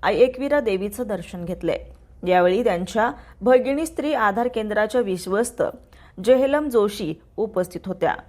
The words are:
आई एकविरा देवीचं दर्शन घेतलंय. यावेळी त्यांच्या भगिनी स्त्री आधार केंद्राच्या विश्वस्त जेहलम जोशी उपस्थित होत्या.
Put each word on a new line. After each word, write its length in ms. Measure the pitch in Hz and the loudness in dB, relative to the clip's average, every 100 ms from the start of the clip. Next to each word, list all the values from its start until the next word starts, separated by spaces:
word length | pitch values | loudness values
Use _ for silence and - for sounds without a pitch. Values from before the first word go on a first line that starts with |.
आई 140 | 180 214 | 0 4
एकविरा 440 | 254 254 277 294 | 4 2 -2 0
देवीचं 460 | 226 190 202 208 240 | 0 -2 -4 -6 -6
दर्शन 380 | 196 170 185 | -6 -8 -10
घेतलंय. 340 | 170 180 165 - - - - - 180 | -8 -6 -4 -4 -8 -20 -20 -10 2
यावेळी 360 | 180 180 190 | 4 4 4
त्यांच्या 460 | 226 175 180 226 226 294 - - | 0 0 -2 0 0 -2 -18 -4
भगिनी 460 | 196 254 240 277 320 | 4 4 4 -2 -4
स्त्री 260 | - 285 | -4 -2
आधार 340 | 285 214 202 240 | 0 0 0 -2
केंद्राच्या 520 | 240 214 208 214 247 | -2 -2 0 0 0
विश्वस्त 640 | 208 180 185 196 240 - - - - - - - | -2 -4 -2 -2 -2 -2 -4 -4 -20 -20 -20 -6
जेहलम 440 | 190 254 269 285 302 | 4 4 4 0 2
जोशी 440 | 240 208 208 180 156 _ - | 2 2 0 -8 -8 _ -6
उपस्थित 440 | 180 185 180 170 - | -4 -2 -4 -6 -10
होत्या. 280 | 180 160 - | -2 -2 -2